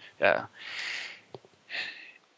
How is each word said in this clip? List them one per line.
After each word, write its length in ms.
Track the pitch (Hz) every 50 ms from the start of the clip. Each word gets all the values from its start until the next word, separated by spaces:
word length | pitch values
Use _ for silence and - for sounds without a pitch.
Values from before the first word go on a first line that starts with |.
| - - - -
Uh, 220 | - 98 76 - - - - - - - - - - - - - - - - - - - - - - - - - - - - - - - - - - - - - - - _